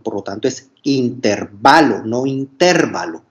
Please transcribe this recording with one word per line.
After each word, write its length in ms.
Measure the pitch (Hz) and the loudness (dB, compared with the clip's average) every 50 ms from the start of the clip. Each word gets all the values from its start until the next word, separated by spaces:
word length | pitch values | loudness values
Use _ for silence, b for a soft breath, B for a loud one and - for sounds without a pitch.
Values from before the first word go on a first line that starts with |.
por 140 | _ 110 104 | _ -6 -8
lo 80 | 101 | -6
tanto 260 | 95 - 98 104 - 131 | -8 -8 -12 -4 -2 -4
es 220 | 123 - - _ _ _ | -4 -4 -14 _ _ _
intervalo, 1200 | _ 147 139 131 123 120 127 - - 107 104 95 92 - - 98 110 135 143 165 156 131 107 95 92 | _ 0 0 2 0 0 -2 -2 0 0 0 0 -4 -10 -12 -2 2 4 6 6 6 4 2 -2 -2
no 220 | 110 117 123 131 | -4 -2 -2 -2
intervalo. 960 | 139 135 139 135 - _ _ 180 180 180 220 156 - - - 175 175 165 - _ _ | -2 -4 -4 -6 -10 _ _ 2 2 4 2 2 0 -2 -6 -8 -8 -10 -14 _ _